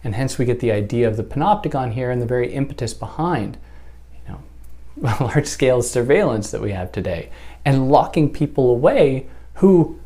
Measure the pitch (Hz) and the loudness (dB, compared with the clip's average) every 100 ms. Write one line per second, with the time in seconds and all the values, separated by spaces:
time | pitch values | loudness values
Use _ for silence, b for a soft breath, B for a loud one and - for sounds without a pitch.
0 | 120 104 135 - 123 117 117 104 104 117 | -6 -4 -4 0 0 0 0 0 0 0
1 | 117 107 - 139 175 208 156 139 123 113 | 0 0 -4 -2 0 0 0 -4 -4 -4
2 | 123 123 117 127 120 135 135 - 117 - | -2 -2 0 0 -2 -2 -4 -4 -6 -6
3 | 113 - 170 147 104 113 b b b b | -10 -4 -2 -2 -4 -8 b b b b
4 | - - - - - - - - - - | -18 -16 -14 -14 -16 -18 -14 -14 -14 -4
5 | 127 104 127 151 147 - 131 127 120 123 | -2 0 0 0 0 0 2 4 2 0
6 | 120 165 180 113 104 104 107 95 90 - | 4 4 4 0 -4 -6 -4 -4 -6 -6
7 | 92 82 - B B B 147 135 131 143 | -4 -6 -8 B B B 0 2 6 4
8 | 143 - 147 - 147 - 127 120 156 277 | 4 2 0 0 -2 2 4 4 4 6
9 | 147 131 B B B - 190 180 151 - | 4 2 B B B 4 6 6 4 -2